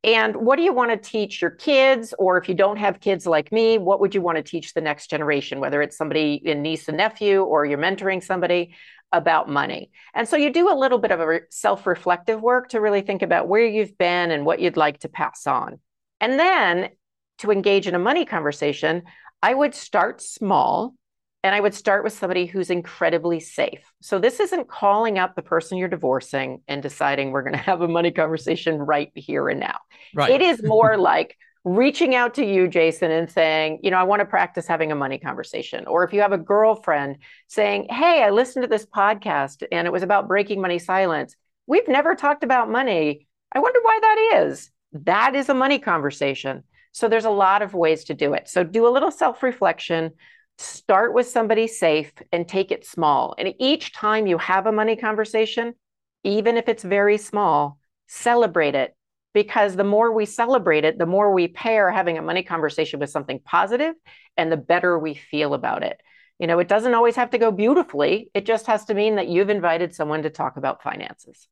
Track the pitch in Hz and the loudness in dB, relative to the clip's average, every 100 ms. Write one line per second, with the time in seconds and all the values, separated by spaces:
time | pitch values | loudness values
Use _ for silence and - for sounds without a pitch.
0 | 214 226 220 202 233 269 339 247 240 214 | 2 2 2 0 2 4 2 2 0 -2
1 | - 220 202 - 175 170 - 269 269 262 | -4 -6 -6 -2 -4 -2 2 4 4 2
2 | 226 - 185 180 - 180 196 208 208 185 | -2 0 2 2 0 0 0 2 -4 -2
3 | 208 190 180 156 147 220 226 226 180 196 | -2 -2 2 0 0 0 2 2 2 2
4 | 196 196 175 160 151 170 - - 156 147 | 2 0 -2 -2 -4 -10 -6 -6 -4 -6
5 | - 151 151 143 139 139 135 143 147 - | -6 -4 -2 -2 -4 -6 -4 -2 -4 -4
6 | 156 156 151 147 - 147 151 160 - 156 | -4 -2 -2 -2 -4 -4 -4 -6 -6 -2
7 | 214 214 208 196 190 151 147 143 170 196 | -4 -2 0 2 2 0 0 -2 -4 -2
8 | 196 185 - 180 170 175 175 - - - | -4 -6 -6 -4 0 0 -2 -12 -20 -20
9 | _ 175 160 156 - 143 139 139 - _ | _ -2 2 0 0 -2 -4 -8 -14 _
10 | - - 226 311 294 330 359 294 262 240 | -10 -6 -2 0 2 2 2 2 2 2
11 | 208 180 160 160 - - 208 196 190 175 | 0 0 0 -2 -4 -2 -2 0 -2 -2
12 | 180 175 175 220 226 247 247 226 214 202 | 0 0 0 0 2 0 0 0 2 0
13 | 202 196 180 170 170 208 233 214 202 _ | 0 -4 0 0 2 2 2 0 -4 _
14 | 175 180 170 151 147 - 175 170 151 143 | 0 0 0 0 0 0 0 2 0 0
15 | - - 143 - 143 131 - - _ _ | -14 -8 -8 -6 -4 -4 -4 -12 _ _
16 | _ _ 226 269 349 359 196 175 - _ | _ _ -2 0 2 2 0 0 -4 _
17 | _ _ _ _ 208 202 196 196 190 175 | _ _ _ _ -2 0 2 2 0 -2
18 | 202 320 294 180 147 143 147 143 156 170 | 0 0 -2 -4 -4 -2 -4 -2 -2 -2
19 | 170 - - _ 196 262 294 - - 196 | -8 -20 -20 _ 0 2 0 -2 -4 0
20 | 202 - - - 202 165 131 175 233 262 | 0 -4 -16 -8 0 2 2 -2 -4 _
21 | _ _ _ _ 190 202 202 202 - 202 | _ _ _ _ -2 0 0 0 0 0
22 | 214 - 180 180 175 190 180 175 170 - | -2 -6 -4 -2 -2 -4 -4 -4 -6 -2
23 | 165 165 170 165 - - - - _ _ | 0 0 -2 -4 -6 -4 -4 -6 _ _
24 | - 196 220 254 392 359 240 - 202 208 | -6 0 0 0 -2 -2 -6 -2 2 2
25 | 226 196 185 180 - 165 165 185 180 170 | 2 0 -2 -4 -2 -4 -2 -6 -4 -2
26 | 139 131 - 139 131 131 - 143 143 - | -2 -2 -2 -6 -6 -10 -10 -8 -10 -4
27 | 143 139 135 135 135 143 - 180 170 170 | -2 -2 -2 -4 -4 -4 -2 0 0 2
28 | 170 170 156 160 170 170 170 156 143 147 | 0 0 -2 -2 -4 -2 -2 -4 -2 -2
29 | 147 - 143 143 147 143 - - _ _ | -2 -12 -6 -4 -2 -4 -6 -8 _ _
30 | - - 143 277 359 240 214 220 220 214 | -10 -2 2 4 4 0 2 4 4 4
31 | 180 165 - - _ _ 180 185 269 285 | 2 2 -2 -12 _ _ -2 2 2 2
32 | 330 254 240 247 220 190 180 175 160 160 | 2 2 0 0 0 2 2 4 2 2
33 | 170 160 165 - 160 156 156 156 190 185 | 0 0 0 0 2 2 -2 -2 0 2
34 | 185 202 202 190 180 - - 165 156 151 | 2 2 2 0 0 -4 -4 -2 0 -2
35 | 135 135 143 131 135 - - - - 151 | -4 -6 -10 -10 -10 -10 -10 -12 -2 0
36 | 226 208 202 190 165 202 220 214 - 147 | 0 2 2 0 0 2 4 2 -2 -2
37 | 139 143 - - _ - 208 202 - 240 | -2 -10 -20 -20 _ -2 0 -2 -6 0
38 | 330 330 214 202 254 262 247 214 214 214 | 2 4 4 2 0 -2 -2 -2 -2 0
39 | 202 214 214 147 139 - - 170 170 175 | 0 0 -2 -2 -4 -8 -6 -4 -2 -2
40 | 185 202 196 190 208 196 185 175 175 190 | 0 0 2 0 0 -4 -2 -4 -2 0
41 | 190 151 135 _ _ _ - 339 466 262 | 0 -2 -6 _ _ _ 0 0 2 2
42 | 311 370 285 294 254 254 220 233 262 175 | 2 0 0 -2 2 2 2 -2 0 0
43 | 156 147 _ _ _ 262 494 508 453 440 | 0 -4 _ _ _ 0 2 2 2 4
44 | 440 440 453 - 156 135 - _ _ 151 | 4 4 4 4 2 -4 -14 _ _ -6
45 | 143 190 254 269 269 262 269 277 254 170 | 0 2 2 0 0 0 2 0 0 0
46 | 143 139 139 135 135 135 - _ _ - | -2 -2 -4 -2 -6 -8 -14 _ _ -4
47 | 233 226 220 202 190 202 202 190 165 156 | 0 2 2 2 4 2 0 0 2 2
48 | - 147 143 - - 180 170 214 233 254 | -2 -2 -2 -2 -2 -2 0 2 4 4
49 | 320 - 311 247 254 247 185 165 - 165 | 0 0 -2 0 -4 0 -2 -2 -4 -4
50 | 165 _ _ _ _ _ - - - 196 | -4 _ _ _ _ _ -18 -12 0 2
51 | 233 226 247 240 220 220 226 - 170 156 | 4 0 0 -2 0 0 0 0 2 2
52 | 147 - - 170 170 190 190 - - - | -2 -16 -6 -6 -2 -4 -2 -6 -8 -2
53 | 156 135 123 - 185 - 269 311 - - | 2 2 0 -4 -8 -2 -2 -2 -6 -6
54 | 214 214 208 170 - 190 202 214 220 220 | -2 0 0 -2 0 0 0 0 0 -2
55 | 220 214 214 220 220 - 233 240 _ _ | -4 -4 -2 -2 -2 -4 -6 -10 _ _
56 | _ _ 196 208 214 233 233 226 185 202 | _ _ -2 0 0 0 -2 -4 -2 2
57 | 202 208 208 208 196 147 147 - _ _ | 2 2 -2 -2 2 2 0 -8 _ _
58 | _ - 240 240 220 170 147 139 127 _ | _ -4 0 2 2 2 0 0 -4 _
59 | _ _ _ 208 208 233 208 185 202 208 | _ _ _ -2 0 2 2 2 2 2
60 | 233 220 208 - 233 262 190 151 156 - | 2 0 -2 -2 0 2 2 2 2 0
61 | 170 190 208 190 170 175 226 220 190 170 | 0 2 4 4 0 -2 0 2 2 2
62 | 175 165 160 175 185 170 151 147 151 143 | -2 -4 -4 -4 -4 -4 -2 -2 -4 -4
63 | 139 151 139 135 - 170 196 240 320 330 | -6 -6 -6 -10 -2 0 0 -2 -4 -6
64 | _ - _ - 165 160 131 175 180 170 | _ -20 _ -4 -2 -2 0 2 2 0
65 | 156 147 - 147 147 139 123 107 - - | -4 -10 -8 -4 -2 -2 -4 -4 -6 -8
66 | _ _ _ _ 170 170 175 208 240 233 | _ _ _ _ 0 0 2 2 2 2
67 | 233 233 247 240 226 190 220 330 - 143 | 2 2 -2 2 0 2 2 2 0 -2
68 | 147 196 233 202 202 220 220 214 214 202 | 0 0 -4 -6 -2 -2 0 -2 -2 -2
69 | 214 208 175 175 196 208 170 165 175 - | 0 0 0 0 2 0 0 0 -4 -4
70 | 151 156 156 151 139 135 135 - - - | -4 -4 -6 -6 -8 -4 -6 -6 -10 -10
71 | - - - _ _ | -14 -18 -20 _ _